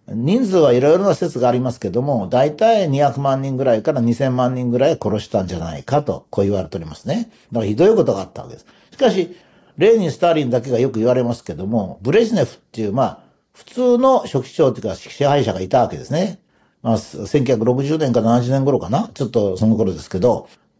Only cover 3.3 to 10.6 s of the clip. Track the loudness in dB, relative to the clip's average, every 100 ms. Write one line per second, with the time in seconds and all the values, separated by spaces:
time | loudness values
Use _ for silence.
3.3 | -2 -2 -2 0 0 0 0 0 0 0
4.3 | 0 0 -2 -2 2 2 0 -2 -4 -2
5.3 | -4 -2 -6 -8 -10 -2 -2 -2 -8 -6
6.3 | -2 0 -2 -4 -8 -12 -12 -6 -6 -6
7.3 | _ -8 -4 -4 2 4 4 2 -2 -6
8.3 | -12 -16 -18 _ _ _ 0 0 0 -4
9.3 | -8 _ _ _ 0 4 4 2 0 2
10.3 | 2 0 -2